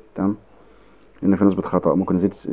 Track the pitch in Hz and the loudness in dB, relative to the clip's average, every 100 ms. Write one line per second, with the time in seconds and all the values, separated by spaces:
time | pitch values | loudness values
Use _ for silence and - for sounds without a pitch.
0 | - - 95 104 - - - - - - | -18 -4 -4 -4 -10 -20 -20 -20 -20 -20
1 | - - - 95 101 95 - 92 - 80 | -20 -6 0 2 2 2 -2 0 2 0
2 | 95 92 95 - - | 0 0 -2 -4 -6